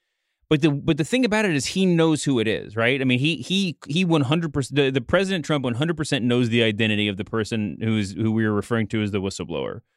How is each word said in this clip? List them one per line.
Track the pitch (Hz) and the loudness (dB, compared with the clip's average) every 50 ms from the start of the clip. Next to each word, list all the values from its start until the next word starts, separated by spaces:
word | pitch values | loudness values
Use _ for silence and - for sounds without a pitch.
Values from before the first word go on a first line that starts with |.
| _ _ _ _ _ _ _ _ _ - | _ _ _ _ _ _ _ _ _ 0
But | 156 143 | 0 2
the, | 151 156 | 2 2
but | 143 143 - 151 160 | 2 2 0 0 0
the | 151 156 | 0 0
thing | - 240 254 254 | 0 0 2 2
about | 208 214 214 214 | 2 2 2 2
it | 190 156 | 2 0
is | 139 - | 0 -2
he | - - 185 190 | -2 0 0 2
knows | 185 175 165 160 160 156 - - | 4 4 4 4 4 2 2 0
who | 147 135 117 | 0 2 2
it | 107 | 2
is, | 110 98 67 - 98 101 | 2 0 -2 -4 -6 -2
right? | 113 113 120 139 135 | 0 2 2 2 2
I | 135 | 2
mean, | 127 123 123 | 2 2 2
he, | 139 151 127 | 2 0 -2
he, | - 120 - 185 196 196 175 131 - - | -2 -4 -2 -2 -2 -2 -2 -6 -8 -8
he | - 139 180 185 | -4 0 0 2
one | 170 160 151 | 2 2 2
hundred | 135 117 156 175 170 160 - | 2 2 0 0 -2 -2 -2
percent, | 147 127 - 135 | -4 -4 -2 0
the, | 143 139 135 | 2 2 2
the | 135 135 | 2 -2
President | 117 - 175 185 196 190 196 170 139 | -2 0 0 0 2 0 -2 -4 -2
Trump | - 156 139 127 | -2 -2 -2 -2
one | 123 117 | -2 -2
hundred | 117 156 165 165 | -2 -2 -2 -2
percent | 147 147 - 147 127 113 | -4 -4 -4 -2 0 0
knows | 123 120 123 127 113 | 2 2 2 2 2
the | 113 117 113 | 2 2 2
identity | 110 104 101 113 107 107 104 104 | 2 2 2 0 2 2 0 0
of | 104 98 | 0 -2
the | 92 98 | -4 -6
person | - - 113 104 - 117 110 104 95 - - | -4 -4 -4 -4 -2 -2 -4 -4 -4 -4 -4
who's, | - 113 110 107 101 95 95 | -2 -2 0 0 -2 -2 -4
who | 85 110 110 110 | -2 -2 0 0
we | 113 110 | 0 0
are | 107 104 | 0 0
referring | 104 - - 120 113 107 | 0 -2 -2 -2 -2 -2
to | - - 110 | -2 -2 -2
as | 107 101 | -2 -2
the | 101 101 | -2 -2
whistleblower. | 92 98 - - 87 82 82 69 64 52 - - - _ _ | -4 -4 -6 -8 -8 -6 -6 -6 -6 -6 -8 -12 -16 _ _